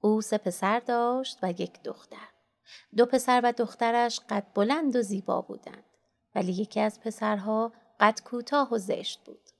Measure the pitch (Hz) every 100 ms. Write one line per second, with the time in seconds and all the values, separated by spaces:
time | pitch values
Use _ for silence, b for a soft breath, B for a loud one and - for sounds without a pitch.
0 | 208 220 214 214 196 180 190 226 240 240
1 | 240 254 262 - 185 175 175 - - -
2 | - - - _ _ _ B B B 214
3 | 233 254 254 247 240 240 233 - 233 233
4 | 240 - - 208 196 - 208 294 311 247
5 | 208 196 - 185 190 - - - _ _
6 | _ _ _ 160 180 180 214 - 214 -
7 | 226 220 214 208 196 220 226 b b _
8 | 214 220 - 240 240 285 269 233 190 -
9 | - - - - _ _